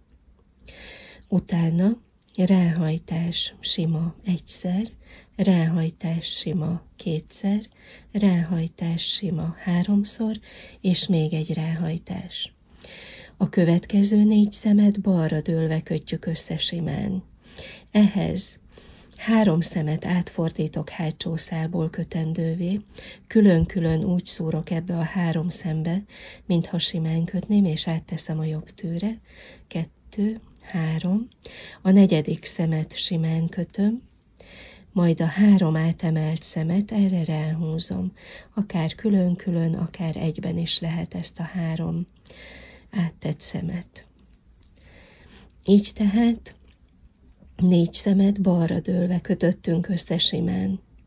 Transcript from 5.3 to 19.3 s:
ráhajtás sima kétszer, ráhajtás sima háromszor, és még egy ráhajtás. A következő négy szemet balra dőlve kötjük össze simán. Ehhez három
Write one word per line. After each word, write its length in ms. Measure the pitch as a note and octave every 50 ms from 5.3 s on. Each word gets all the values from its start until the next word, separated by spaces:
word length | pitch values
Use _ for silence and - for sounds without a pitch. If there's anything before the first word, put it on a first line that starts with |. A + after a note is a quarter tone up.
| _
ráhajtás 920 | - G3 G3 F#3 E3+ E3 D#3+ E3+ E3+ D#3+ D#3+ - - - E3 E3+ E3 -
sima 560 | - - - - D#3+ D#3 F3+ D3 D#3+ E3+ E3+ - - _
kétszer, 640 | - - F3+ D#3 D#3 - - - - - G3 G3+ G#3+ A3 - _ _ - - - - - - -
ráhajtás 920 | G3+ G#3 G3 F3+ E3+ E3 D#3+ F3+ E3 D#3+ E3 - - E3+ E3 E3 E3 -
sima 540 | - - - G#3 E3+ F#3 D#3 D#3+ E3+ E3+ -
háromszor, 800 | - F#3+ F3 F3 F#3 - G#3 G3+ G3+ - - - A3+ G#3+ A3 G#3+ - - - - - - - -
és 260 | - F#3+ F3 - -
még 260 | - F#3 D#3+ D#3 D#3 E3
egy 220 | D#3 D#3 - D#3+
ráhajtás. 960 | D#3 D#3 E3 D#3+ D#3+ E3+ D#3 E3 E3+ - - F3+ F#3 F#3 F3+ - - - - - _ _ _ - - - - - - - - - - - - -
A 120 | - G3 D3+
következő 760 | - G3 F3 E3 E3+ F3+ - - - G3+ G3+ G3+ G#3+ G#3 G#3
négy 280 | G#3+ G#3+ G#3 G#3 G#3 -
szemet 480 | - - G#3+ G#3 G3+ G#3 G#3 G3+ G3+
balra 400 | F#3 G3+ F#3 E3+ D#3+ D#3 D#3 D3+
dőlve 420 | D3+ - E3 D#3+ D#3+ D#3 D#3+ D#3+ -
kötjük 440 | - E3 D#3 - - D#3+ D#3+ -
össze 320 | - D#3+ - - - E3+ D#3
simán. 640 | - - F3+ E3+ D#3+ D3+ D3 - - G3+ F#3+ F#3 - - - _ _ - - - - - - - - _
Ehhez 680 | - G#3+ G#3+ F#3+ - G3 E3 - - F#3 - - - - - - - - - - - - - - -
három 440 | - - A3